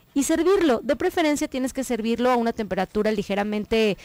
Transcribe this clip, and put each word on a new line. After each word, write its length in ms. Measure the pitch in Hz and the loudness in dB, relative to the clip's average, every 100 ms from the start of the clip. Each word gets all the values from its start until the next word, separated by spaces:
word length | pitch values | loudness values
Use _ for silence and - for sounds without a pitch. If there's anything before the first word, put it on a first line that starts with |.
| _ | _
y 100 | 277 | -2
servirlo. 560 | 269 320 339 403 339 226 | 0 2 4 4 4 2
De 140 | 226 294 | 0 -2
preferencia 540 | 359 359 311 294 302 | 0 0 0 0 -2
tienes 240 | 262 254 | -4 -4
que 100 | - | -4
servirlo 480 | 254 233 220 226 247 | -4 -4 -2 0 2
a 60 | 247 | 2
una 160 | 233 | 0
temperatura 580 | 226 214 185 185 214 214 | -2 -4 -4 -2 0 0
ligeramente 880 | 214 196 196 208 208 208 226 220 180 | -2 -2 -2 -2 -4 -2 0 2 0